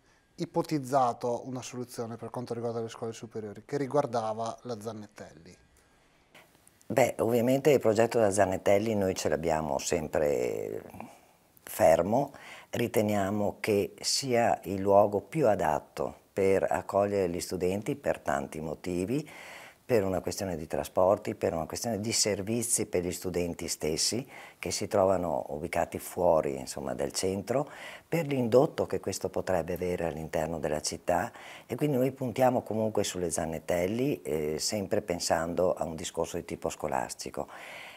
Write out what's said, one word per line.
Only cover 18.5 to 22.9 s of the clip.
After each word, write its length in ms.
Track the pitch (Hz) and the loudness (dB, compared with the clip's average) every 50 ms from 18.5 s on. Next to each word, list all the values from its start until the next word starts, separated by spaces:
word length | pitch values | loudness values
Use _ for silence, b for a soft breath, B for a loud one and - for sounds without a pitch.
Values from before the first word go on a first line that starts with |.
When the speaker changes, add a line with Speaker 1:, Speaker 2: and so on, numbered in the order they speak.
| - 78 | -8 -8
Speaker 2:
motivi, 640 | 78 80 73 - - 90 90 87 92 95 123 147 160 B B B B B B B B B B B _ - | -6 -6 -8 -6 -6 -4 -2 -2 -2 0 -2 -4 -4 B B B B B B B B B B B _ 2
per 140 | 127 110 95 | 2 4 4
una 160 | 95 92 85 | 2 0 0
questione 340 | - 92 87 - 101 95 87 | -2 -4 -4 -4 -4 -4 -4
di 140 | 76 82 78 | -6 -6 -4
trasporti, 680 | 78 71 73 - - - 92 92 104 - - 113 107 | -4 -4 -4 -2 2 4 6 6 6 4 2 -4 -4
per 180 | - - 95 85 | -2 -2 -2 0
una 140 | 82 80 | -2 -4
questione 320 | 78 - 85 - 120 110 98 | -6 -6 -6 -4 -4 -4 -2
di 140 | 107 117 110 | -2 -2 0
servizi 760 | - - 107 98 95 95 101 113 120 113 - - - 104 | 0 0 0 0 -2 -2 -2 -2 -2 0 0 0 -2 0
per 160 | - | 0